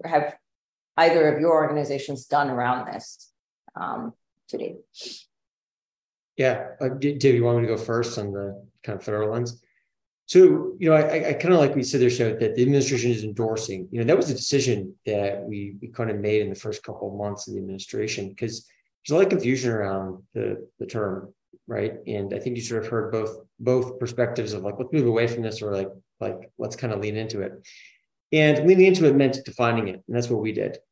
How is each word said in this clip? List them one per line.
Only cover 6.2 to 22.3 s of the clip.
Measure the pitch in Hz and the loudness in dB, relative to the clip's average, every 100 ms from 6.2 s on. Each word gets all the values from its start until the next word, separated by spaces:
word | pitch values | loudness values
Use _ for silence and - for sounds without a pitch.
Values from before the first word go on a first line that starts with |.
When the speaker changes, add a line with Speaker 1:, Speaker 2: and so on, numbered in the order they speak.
| _ - | _ 0
Speaker 2:
Yeah, | 131 110 - - | 0 0 -6 -6
uh, | 131 | -6
D-, | 131 143 | -2 -2
David, | 143 135 120 | 2 4 6
you | |
want | 120 120 | 4 2
me | 117 | 0
to | |
go | 110 | -2
first | - 117 117 - | -2 -2 -2 -4
on | 101 | -6
the | 98 98 98 - _ | -6 -8 -10 -18 _
kind | - 101 | -12 -10
of | |
federal | - 107 107 | -6 -4 -2
lens? | 117 120 120 _ _ _ _ _ _ - | -2 -4 -8 _ _ _ _ _ _ 2
So, | 180 185 151 - - | 8 8 8 -2 -2
you | 165 | 4
know, | |
I, | 156 | 6
I, | 147 160 - | 4 0 -2
I | |
kinda | 143 170 180 | 0 4 6
like | 143 | 6
we | 143 | 2
said | 123 139 | 0 2
there, | 123 | 4
so | 120 117 | 4 0
that | 104 110 - | 0 0 2
the | |
administration | 123 139 127 131 120 | 4 4 2 0 0
is | 113 | 0
endorsing, | 107 104 113 110 110 95 92 | -4 -4 -2 -2 -6 -8 -8
you | 117 | -2
know, | 117 | 2
that | 156 | 4
was | - | 2
a | |
decision | 135 - 139 127 104 95 - | -2 0 0 2 0 -4 -10
that | - 104 101 101 | -4 -2 -2 -4
we, | 113 104 101 98 | -8 -10 -10 -12
we | 117 | -14
kind | - 113 | -8 -6
of | 104 | -4
made | 104 107 | 0 0
in | 101 | 0
the | |
first | 98 107 107 | -4 -8 -10
couple | - 101 104 | -10 -10 -10
of | 98 | -6
months | 104 101 - | -6 -8 -10
of | |
the | 98 | -10
administration, | 95 95 - 110 107 110 98 | -10 -12 -10 -6 -6 -6 -8
'cause | 98 113 113 - _ _ _ - | -8 -8 -8 -14 _ _ _ -2
there's | |
a | 151 | 2
lot | |
of | 196 | 4
confusion | 185 117 123 120 | 2 0 0 0
around | 110 101 98 95 92 - | -2 -2 -4 -6 -12 -12
the, | 113 104 - - - | -6 -6 -6 -12 -14
the | 98 | -8
term, | 117 104 95 92 _ _ _ - | -4 -4 -6 -10 _ _ _ -10
right? | 110 104 - - | -4 -4 -6 -8
And | 110 98 | -6 -6